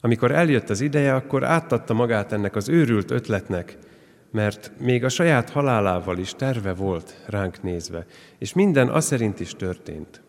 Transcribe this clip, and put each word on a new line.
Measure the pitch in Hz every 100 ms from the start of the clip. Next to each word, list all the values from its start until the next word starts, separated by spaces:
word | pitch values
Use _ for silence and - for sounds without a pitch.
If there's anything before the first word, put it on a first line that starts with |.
Amikor | 120 117 123
eljött | 147 170 131 -
az | 104
ideje, | 143 147 139
akkor | 131 127 135
átadta | - 165 160 120 -
magát | 113 120 113 101
ennek | 107 101 110
az | 104
őrült | 165 143 110 95
ötletnek, | 123 - 104 - 92 85 - - - - _ _
mert | 110 107 101 - -
még | 127 123
a | 127
saját | - 170 143 117
halálával | 147 143 117 101 90 82 90
is | 95
terve | - 135 123 98
volt | 90 98 87 78 - -
ránk | 104 95 87
nézve, | 95 87 82 85 85 - - _
és | 95
minden | 180 202 143 127
az | 156
szerint | 156 135 113 98
is | 90
történt. | - 95 90 - 78 76 -